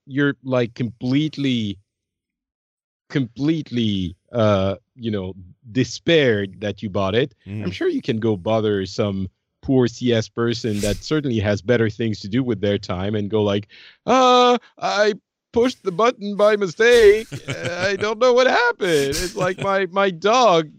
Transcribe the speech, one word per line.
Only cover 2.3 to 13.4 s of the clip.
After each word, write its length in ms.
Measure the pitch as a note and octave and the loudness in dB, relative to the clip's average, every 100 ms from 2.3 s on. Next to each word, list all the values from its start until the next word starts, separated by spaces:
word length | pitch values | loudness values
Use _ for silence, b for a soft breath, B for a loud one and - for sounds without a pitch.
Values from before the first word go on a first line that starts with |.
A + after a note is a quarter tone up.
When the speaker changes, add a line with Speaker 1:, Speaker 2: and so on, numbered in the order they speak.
| _ _ _ _ _ _ _ - | _ _ _ _ _ _ _ -6
Speaker 1:
completely, 1040 | D3+ A#2+ - D3 E3 C#3 A#2+ A2 G2 F2+ F2 _ | -4 -4 -4 -2 -2 -4 -2 -2 -2 -4 -8 _
uh, 440 | A#2+ G#2+ G2 G2 G2+ _ C3 | 0 2 2 0 -4 _ -10
you 160 | A2+ | -6
know, 220 | G#2 F#2 F#2+ F#2 _ A#2+ | -6 -6 -12 -20 _ -8
despaired 880 | B2 B2 - - E3 C3 G#2 G2+ F#2+ | -4 -2 -4 0 2 4 2 -2 -8
that 200 | G#2 G2+ | -10 -8
you 60 | A2 | -6
bought 260 | G2 F#2+ A2 | -4 -2 0
it, 180 | C#3+ _ F#2+ | -2 _ -14
Speaker 2:
Mm. 160 | G#2 | -10
Speaker 1:
I'm 80 | G2 | -8
sure 160 | F#2 F#4 | -6 -4
you 140 | C#4+ | -4
can 180 | - A2+ | -4 -2
go 180 | A2+ G#2 | -2 -2
bother 480 | F2 A2 G#2+ G2+ F#2+ | -2 0 0 -2 -4
some 420 | - G#2+ F#2+ F#2+ _ _ _ | -4 -4 -4 -8 _ _ _
poor 260 | - C3 A#2+ | 0 2 2
C 260 | A#2+ B2 | 0 0
S 160 | A#2 - | 0 -2
person 500 | - A#2 A#2 A#2 G#2 | -4 -4 -2 -4 -4
that 160 | G#2 G2+ | -2 -4
certainly 360 | - D#3 C#3 A2+ | -4 -4 -2 -2
has 220 | G#2 G2+ | 0 -2
better 280 | F#2+ A#2+ A2 | 0 0 0
things 300 | - A#2 G#2 | -2 -4 -6
to 60 | G2+ | -4
do 140 | A#2 | -4
with 180 | B2+ G#2 | -2 -2
their 160 | G2+ G2+ | -2 -2
time 380 | - F2+ G2 A2 | -4 -6 -4 -4
and 140 | G2+ | -2
go 120 | G#2+ | 0